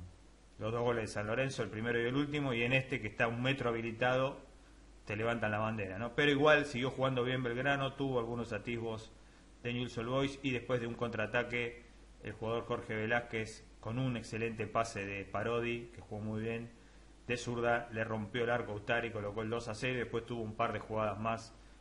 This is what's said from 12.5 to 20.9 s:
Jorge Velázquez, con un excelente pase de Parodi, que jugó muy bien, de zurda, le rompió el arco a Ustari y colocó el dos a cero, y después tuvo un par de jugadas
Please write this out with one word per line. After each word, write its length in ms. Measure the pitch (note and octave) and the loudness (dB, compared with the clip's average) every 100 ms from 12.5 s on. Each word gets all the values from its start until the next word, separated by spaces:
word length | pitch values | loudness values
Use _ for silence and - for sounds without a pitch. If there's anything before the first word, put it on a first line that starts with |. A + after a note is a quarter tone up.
| A#2 | -2
Jorge 320 | A2+ A#2+ A#2 A2 | 0 -4 -2 -2
Velázquez, 680 | G#2+ A#2+ A#2+ A2+ G#2+ - - - | 2 2 2 -4 -4 -8 -18 -12
con 200 | G#2+ A#2+ | -4 -2
un 160 | C3 A#2 | 0 -2
excelente 500 | A2+ A2 A2+ A2+ G#2 | -4 -2 -2 -2 -2
pase 400 | A#2 - G#2 G2 | 0 0 -2 -4
de 180 | G2 | -4
Parodi, 680 | F#2+ G2+ A2 A#2+ A#2+ A#2+ A#2+ | -4 -2 0 0 0 -2 -6
que 60 | - | -14
jugó 200 | - G#2+ | -10 -6
muy 220 | A2 A2 | -4 -2
bien, 260 | A2+ A#2 A#2 - - - - - - | -2 -4 -6 -14 -20 -20 -20 -12 -4
de 80 | A#2+ | -4
zurda, 520 | - A#2+ A#2 A#2 - | -2 0 4 2 2
le 100 | A2 | -2
rompió 400 | A2 A2 G#2 B2 | -2 -2 -2 0
el 80 | A#2 | 2
arco 220 | A#2+ G#2+ | 2 0
a 20 | |
Ustari 340 | G#2 G#2+ A#2 A#2 | -4 0 0 0
y 20 | |
colocó 280 | G#2+ G#2 G2+ | -2 -4 -4
el 80 | A2 | -2
dos 200 | A#2 A2+ | -2 -4
a 60 | |
cero, 200 | G#2+ B2+ | -4 -2
y 40 | B2+ | -2
después 280 | G#2 A#2 - | -2 -4 -4
tuvo 160 | A#2+ | -4
un 140 | G#2+ G#2+ | -4 0
par 160 | A#2 | 0
de 80 | G#2+ | 0
jugadas 380 | - | -4